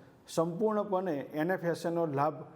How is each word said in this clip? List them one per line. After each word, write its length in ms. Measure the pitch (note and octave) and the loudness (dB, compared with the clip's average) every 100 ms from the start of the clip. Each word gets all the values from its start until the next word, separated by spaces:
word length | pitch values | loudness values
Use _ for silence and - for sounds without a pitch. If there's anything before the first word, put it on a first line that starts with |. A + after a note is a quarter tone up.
| - - - | -20 -20 -4
સંપૂર્ણપણે 960 | E3+ E3+ E3+ G#3+ G#3 G3+ F#3 F#3 C#3+ - | 0 0 2 2 2 0 0 0 -2 -2
એન 180 | D3+ E3+ | -2 0
એફ 120 | F#3 | 2
એસ 220 | F3 D#3+ F3 | 0 0 0
એ 40 | |
નો 160 | E3+ E3 | 0 0
લાભ 280 | C#3 D3+ C#3+ - | 2 0 0 -10